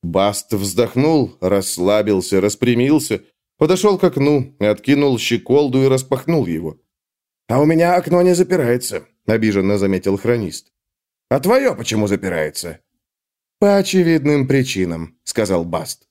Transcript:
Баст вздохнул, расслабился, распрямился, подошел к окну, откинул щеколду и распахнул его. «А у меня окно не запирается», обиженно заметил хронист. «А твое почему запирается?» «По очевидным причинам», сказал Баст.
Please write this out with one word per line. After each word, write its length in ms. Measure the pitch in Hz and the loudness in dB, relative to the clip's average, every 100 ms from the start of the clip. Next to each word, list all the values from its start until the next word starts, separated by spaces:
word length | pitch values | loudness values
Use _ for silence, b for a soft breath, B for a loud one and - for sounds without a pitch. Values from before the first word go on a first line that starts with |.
| 85 | -4
Баст 460 | 85 98 104 - | 0 0 -2 -6
вздохнул, 840 | 107 98 95 117 - 147 160 110 - | -4 -4 -2 -2 0 2 2 -2 -2
расслабился, 960 | 92 101 92 - 90 104 104 101 87 98 | -2 -2 -2 -2 0 2 2 0 0 0
распрямился, 840 | 98 - 120 120 131 151 143 104 b _ _ _ | 0 0 0 0 2 0 0 -8 b _ _ _
подошел 400 | 156 185 208 190 | 0 2 2 2
к 80 | 180 | 0
окну, 500 | 151 143 147 127 _ | 0 0 0 -2 _
откинул 600 | 104 104 - 143 143 123 | -2 -2 0 2 2 0
щеколду 640 | - 117 - 135 147 127 | -2 -4 2 2 2 2
и 60 | 135 | 2
распахнул 580 | 131 131 131 139 165 98 | 2 -2 -6 -2 -2 0
его. 300 | 80 82 76 _ _ _ _ _ _ _ | -4 -6 -12 _ _ _ _ _ _ _
«А 100 | 123 | 2
у 60 | 151 | 2
меня 300 | 160 170 180 | 4 4 2
окно 260 | 175 175 | 2 2
не 120 | 180 | 4
запирается», 720 | 175 180 180 127 123 - 92 - _ - | 4 2 0 0 0 -2 -10 -12 _ -2
обиженно 520 | 110 110 101 95 101 | 0 2 0 0 0
заметил 400 | 98 95 95 98 | 0 0 -2 -2
хронист. 540 | 110 120 98 - _ _ _ _ _ _ _ | 0 -2 -2 -10 _ _ _ _ _ _ _
«А 100 | 131 | -2
твое 360 | 175 254 277 - | 2 2 0 -4
почему 320 | - 107 104 | -4 -2 0
запирается?» 720 | 98 98 87 76 - 87 78 _ _ _ _ _ _ _ _ | -2 -4 -4 -6 -6 -12 -14 _ _ _ _ _ _ _ _
«По 160 | 202 202 | 2 2
очевидным 720 | 196 185 170 160 139 147 131 | 2 2 2 2 2 0 2
причинам», 720 | 139 127 98 92 82 82 _ - | 0 0 -2 -4 -4 -10 _ -10
сказал 400 | - 104 92 85 | -4 -2 -2 -2
Баст. 420 | 82 78 - _ | -8 -8 -14 _